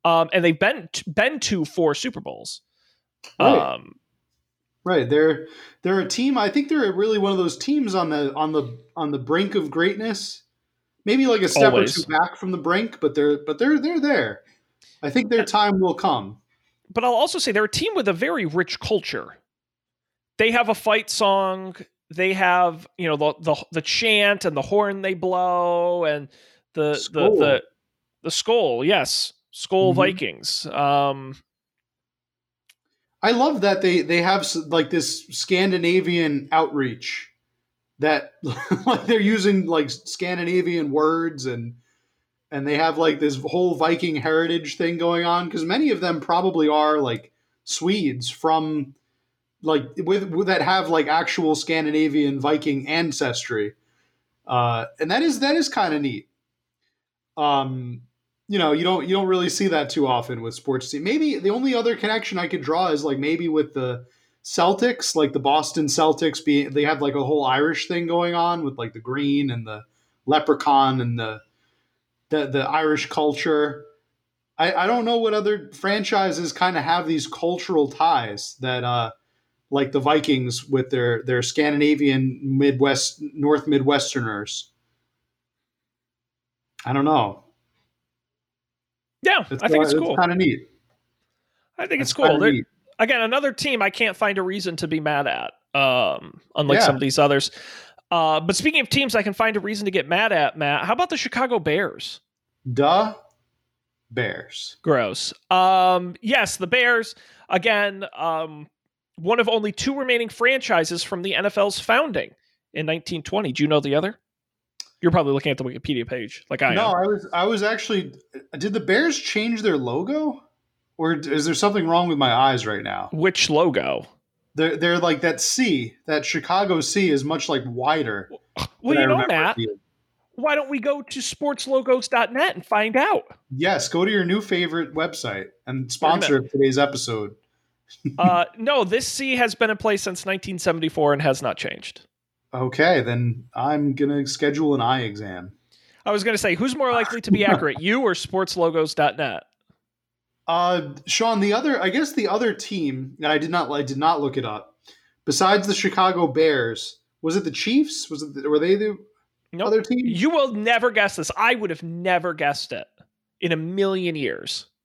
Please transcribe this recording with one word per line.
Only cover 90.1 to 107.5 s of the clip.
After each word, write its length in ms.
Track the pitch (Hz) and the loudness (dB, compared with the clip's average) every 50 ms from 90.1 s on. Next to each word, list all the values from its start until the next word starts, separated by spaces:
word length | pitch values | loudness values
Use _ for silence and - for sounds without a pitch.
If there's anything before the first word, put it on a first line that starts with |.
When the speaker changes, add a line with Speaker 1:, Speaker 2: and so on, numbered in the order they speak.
| 147 | 2
Speaker 2:
kinda 200 | 185 175 175 175 | 2 2 2 2
neat. 320 | 185 180 143 110 - - - _ _ _ _ _ _ _ _ _ _ _ _ _ _ _ _ _ _ _ _ _ | 2 2 2 2 -2 -6 -16 _ _ _ _ _ _ _ _ _ _ _ _ _ _ _ _ _ _ _ _ _
Speaker 1:
I 100 | - - | -10 -6
think 140 | - 339 269 | -4 -2 -2
it's 100 | 269 - | -2 -2
Speaker 2:
It's 60 | - | 0
Speaker 1:
cool. 100 | - 262 | 2 4
Speaker 2:
kinda 140 | - 147 175 | 4 4 4
Speaker 1:
They're, 120 | 196 220 | 4 2
Speaker 2:
neat. 120 | 277 226 - _ _ _ _ _ _ - | 2 0 -2 _ _ _ _ _ _ -2
Speaker 1:
again, 220 | 226 226 262 233 | 0 0 0 0
another 320 | 226 220 254 285 285 269 | 0 0 0 0 0 -2
team 300 | 220 - - 294 262 220 | -4 -4 -4 -2 -2 0
I 80 | 196 202 | 0 -2
can't 260 | - - 233 208 175 | 0 -2 -2 -2 -2
find 220 | - 220 202 202 196 | 0 -2 0 0 -2
a 40 | |
reason 340 | 185 190 190 202 175 180 165 | -4 -4 -4 -4 -6 -6 -6
to 120 | - 175 156 | -6 -4 -4
be 120 | 160 156 | -2 -2
mad 260 | 151 151 151 143 143 | -2 0 0 0 -2
at, 260 | 117 64 62 60 - - _ _ _ - 139 | -2 -4 -4 -6 -10 -14 _ _ _ 0 2
um, 640 | 139 131 127 127 110 85 67 - - 80 - - _ _ - | 2 2 2 2 2 0 -2 -4 -8 -14 -20 -20 _ _ -2
unlike 220 | - 147 139 139 208 | 0 2 4 4 6
Speaker 2:
Yeah. 60 | - | 6
Speaker 1:
some 80 | 147 135 | 4 4
of 60 | 131 | 2
these 180 | 139 135 127 151 | 0 0 2 4
others. 320 | 143 143 143 139 - - - - - - - - - - _ _ _ - | 4 4 4 2 0 -2 -8 -12 -20 -18 -20 -20 -20 -20 _ _ _ -4
Uh, 300 | 175 170 160 156 156 156 | 0 0 2 2 2 0
but 160 | 165 175 190 | 0 -2 -2
speaking 240 | - - 302 311 302 | 0 0 0 0 0
of 80 | 247 - | 0 0
teams 260 | - 277 277 247 233 | 0 0 0 0 0
I 80 | 220 | 0
can 120 | 196 208 196 | -2 -2 -2
find 200 | - 220 220 220 | 0 0 0 0
a 40 | 208 | -2
reason 240 | 185 208 214 202 208 | -4 -4 -6 -4 -4
to 60 | 196 | -2
get 180 | 185 180 139 143 | -2 -2 -2 0
mad 240 | 170 196 226 220 | 0 0 2 2
at, 240 | 196 160 147 - - | 2 2 2 0 0
Matt, 300 | 156 151 143 147 139 - | -2 -2 0 0 0 0
how 80 | 185 233 | -2 0
about 160 | 254 359 349 | 0 0 -2
the 80 | 330 247 | -2 -4
Chicago 400 | - - - 247 262 247 240 202 | -6 -4 -4 -2 -2 0 0 -2
Bears? 640 | 151 156 151 190 190 - - - - - - - _ _ _ _ _ _ _ _ - | 0 0 0 0 0 -2 -6 -10 -14 -14 -16 -16 _ _ _ _ _ _ _ _ -10
Speaker 2:
The 500 | 127 120 135 143 151 175 202 220 214 214 - - _ _ _ _ _ _ _ _ _ _ _ _ _ _ _ _ - | -4 0 2 4 4 6 4 2 0 -4 -10 -20 _ _ _ _ _ _ _ _ _ _ _ _ _ _ _ _ -8
Bears. 680 | 117 123 117 98 87 82 - - - - - - - _ | -4 -4 -4 -4 -4 -8 -12 -14 -14 -14 -14 -14 -14 _
Speaker 1:
Gross. 540 | - 165 147 123 113 98 95 - - - - _ _ - | 0 2 2 2 2 0 -2 -6 -8 -8 -10 _ _ 2
Um, 640 | 185 185 185 185 190 185 185 185 185 180 180 175 175 - | 4 4 4 6 6 6 6 4 4 2 0 -4 -10 -8
yes, 340 | - 214 269 254 208 - - | -4 0 2 2 0 0 -2
the 100 | - 185 | -6 -4
Bears, 480 | 175 240 254 240 240 240 226 220 - - - - - - _ _ - | 0 2 2 4 4 4 2 0 -4 -10 -20 -20 -20 -20 _ _ -2